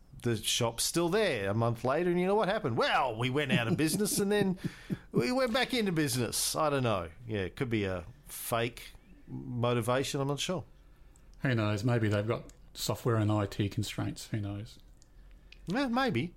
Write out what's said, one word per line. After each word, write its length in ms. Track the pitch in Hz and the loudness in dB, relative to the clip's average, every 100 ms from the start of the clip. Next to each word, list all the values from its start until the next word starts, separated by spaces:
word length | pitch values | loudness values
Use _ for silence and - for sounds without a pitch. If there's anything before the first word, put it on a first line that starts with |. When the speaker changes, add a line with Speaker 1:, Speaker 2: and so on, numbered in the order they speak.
| - - | -16 -6
Speaker 1:
the 140 | 120 110 | -2 -2
shop's 480 | - - 117 113 | 0 0 0 0
still 240 | - 165 170 | -2 0 2
there 420 | 196 208 123 98 | 4 2 2 2
a 40 | |
month 280 | 107 117 117 | 2 2 0
later, 280 | 123 147 180 | 0 2 2
and 100 | 175 | 2
you 80 | 180 | 2
know 80 | 208 | 2
what 120 | 180 | 2
happened? 280 | 214 147 120 | 0 0 0
Well, 400 | 269 190 139 110 | 2 2 2 0
we 120 | 127 | 0
went 220 | 131 139 | 0 2
out 160 | 127 113 | 2 2
of 100 | - | 2
business 440 | 156 170 202 - | 2 2 0 0
and 100 | 196 | 2
then 260 | 208 196 180 - - - | 2 2 0 -4 -8 -10
<laughs> 240 | - - | -10 -4
we 220 | - 240 | 0 2
went 200 | 254 262 | 2 2
back 220 | 247 247 | 2 0
into 160 | 254 202 | 0 0
business. 640 | 165 147 123 117 - - | 2 0 0 -2 -2 -2
I 160 | 151 156 | 0 2
don't 140 | 139 | 2
know. 240 | 123 101 85 - 113 | 2 0 -2 -10 -6
Yeah, 140 | 107 | -4
it 160 | 92 - | -2 -4
could 140 | 131 | -2
be 140 | 113 | 0
a 200 | 98 92 82 - - | 0 -2 -6 -16 -14
fake 640 | - - 117 120 - - - - - - | -12 -4 -2 -2 -4 -16 -20 -20 -20 -14
motivation. 920 | 131 135 123 120 123 117 127 139 143 | -12 -8 -2 2 2 2 0 0 -2
I'm 80 | 139 | -2
not 100 | 143 | -2
sure. 240 | - 180 - - - - - - - - | -2 -4 -6 -16 -20 -20 -20 -20 -20 -6
Speaker 2:
Who 160 | 139 117 | -2 0
knows? 260 | 107 107 | 0 0
Maybe 240 | 123 120 107 | 2 2 4
they've 200 | 104 104 | 2 2
got 140 | 113 - - - | -2 -4 -18 -18
software 440 | - - 117 131 113 | -8 -4 -2 0 2
and 160 | 104 | 4
I 140 | 107 101 | 2 0
T 220 | - 104 | 0 -2
constraints. 600 | - 101 - 104 87 - | -2 -4 -4 -4 -6 -6
Who 80 | 110 | -6
knows? 400 | 101 101 110 - - - - - - - - - - | -4 -6 -10 -16 -20 -20 -20 -20 -20 -20 -20 -14 -4
Speaker 1:
Yeah, 220 | 214 277 | -2 0
maybe. 460 | 233 269 120 165 | 0 2 0 -2